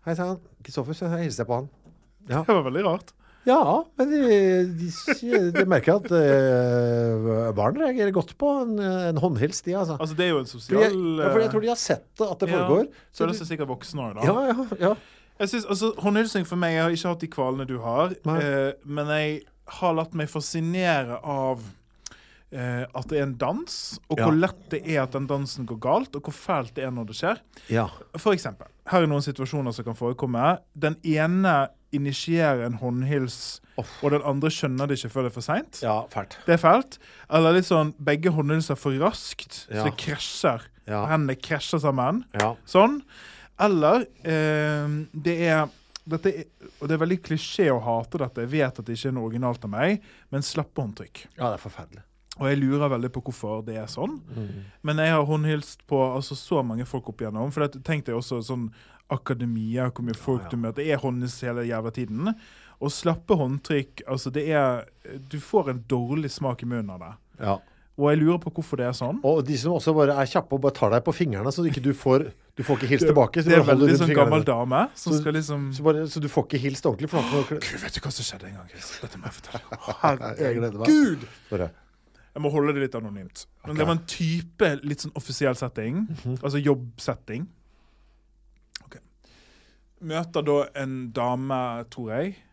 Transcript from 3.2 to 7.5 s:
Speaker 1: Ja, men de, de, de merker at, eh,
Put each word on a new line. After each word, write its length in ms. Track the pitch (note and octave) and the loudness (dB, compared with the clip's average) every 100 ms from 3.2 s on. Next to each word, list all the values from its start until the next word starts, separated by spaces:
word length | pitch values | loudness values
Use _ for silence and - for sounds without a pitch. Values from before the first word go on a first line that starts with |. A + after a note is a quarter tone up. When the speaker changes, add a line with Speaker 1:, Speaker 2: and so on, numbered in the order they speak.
| _ _ B3 | _ _ 4
Speaker 1:
Ja, 120 | C#4 D3+ A#3 E4 - | 6 6 2 0 -2
men 140 | C4+ | 2
de, 60 | D4+ B3+ G#3 F#3+ F#3 F3+ | 4 6 6 6 4 2
de, 140 | E3 F3 E3 - C#4+ A#3+ A#3+ F3 | -2 -6 -6 -2 -2 2 2 4
de 80 | F#3 | 2
merker 320 | F#3+ D#3+ C3+ G3 | 4 4 6 2
at, 120 | F3 | 4
eh, 1400 | E3+ D3 C#3 C3+ B2+ B2 B2 A#2+ A#2 A#2 A2+ A2+ A2+ A#2 | 4 6 6 6 4 4 4 2 2 2 2 2 0 0